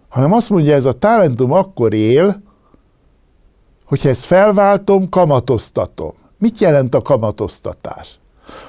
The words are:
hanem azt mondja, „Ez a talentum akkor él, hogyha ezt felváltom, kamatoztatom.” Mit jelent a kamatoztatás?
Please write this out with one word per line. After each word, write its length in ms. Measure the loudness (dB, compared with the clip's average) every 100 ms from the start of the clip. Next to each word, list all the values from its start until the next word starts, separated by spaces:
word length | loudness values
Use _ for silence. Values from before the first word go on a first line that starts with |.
| _
hanem 240 | -2 0
azt 160 | 0 0
mondja, 240 | 0 2
„Ez 120 | 2 0
a 80 |
talentum 580 | 0 0 2 2 0 0
akkor 420 | 0 -2 -2 -2
él, 480 | 0 2 2 2 -2 -10 _ _ _ _ _ _ _ _ _ _ _ _ _ _
hogyha 240 | -2 0
ezt 140 | -2
felváltom, 840 | 0 2 4 2 2 0 0 0 0
kamatoztatom.” 1040 | 0 2 0 0 -4 -4 -6 -6 -8 -14 -14 _ _
Mit 220 | -4 0
jelent 360 | 2 2 0 -2
a 60 |
kamatoztatás? 1160 | 0 -2 -2 -6 -8 -8 -14 -14 -16 -16 -20 -20 _ _ -20 -20